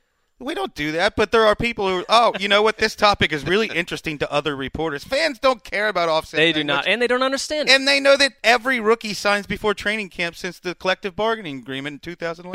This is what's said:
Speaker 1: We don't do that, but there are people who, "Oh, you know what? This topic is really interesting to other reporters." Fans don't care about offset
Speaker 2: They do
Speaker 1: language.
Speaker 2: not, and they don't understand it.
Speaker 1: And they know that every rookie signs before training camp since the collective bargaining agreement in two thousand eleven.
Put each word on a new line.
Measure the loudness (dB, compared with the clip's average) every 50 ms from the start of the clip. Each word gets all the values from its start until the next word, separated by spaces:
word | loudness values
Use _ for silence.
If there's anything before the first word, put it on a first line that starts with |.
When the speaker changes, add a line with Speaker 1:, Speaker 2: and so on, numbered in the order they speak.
| _ _ _ _ _ _ _ _
Speaker 1:
We | -10 -8 -6
don't | -6 -8 -8 -6
do | -6 -6 -4
that, | -2 0 0 0 2
but | 0 0 2
there | 2 4 4 4
are | 4
people | 2 0 -4 -2 -2 -2 -2
who, | -2 -2 0 2
"Oh, | 4 4 4 4 2 0
you | 0 2
know | 2 4
what? | 4 2 2 0
This | -2 -2 0
topic | 2 2 2 4 4 2 0 0
is | -2 0
really | 0 0 2 0 0
interesting | -2 -4 -4 -4 -6 -8 -6 -8 -6 -4
to | -4 -2
other | -2 -2 -2 -2 -4
reporters." | -4 -6 -8 -6 -4 -4 -4 -6 -8 -8
Fans | -4 -2 -2 0 -2 -2 0
don't | 0 0 0 0 -4
care | -8 -6 -2 -2 -2
about | 0 0 0 2
offset | 0 0 -2 -2 2 2
Speaker 2:
They | 4 4
do | 4 2
Speaker 1:
language. | 0 0
Speaker 2:
not, | 0 0 2 0
and | 0 2
they | 2 0
don't | 2 0 0
understand | 0 -2 -4 -4 -4 -4 -2 2 4
it. |
Speaker 1:
And | 4 4 4 2
they | 0 2
know | 4 4 4 4
that | 4 0 0 _ 2
every | 2 2 2 2 0 -2 0
rookie | 2 2 0 0 0 -6 -8
signs | -2 0 0 0 0 -2 -6
before | -8 -4 -2 -2 -2
training | -2 -2 -4 -4 -4 -6 -8
camp | -6 -6 -6 -6 -6
since | -8 -10 -10 -10 -8
the | -8 -8 -8
collective | -4 -2 -2 -2 -2 -4 -8 -4
bargaining | -2 -2 -2 -2 -2 -6 -10 -10 -10
agreement | -10 -10 -8 -8 -8 -8 -10
in | -12
two | -14 -14 -12
thousand | -8 -8 -8 -8 -10 -10
eleven. | 0 2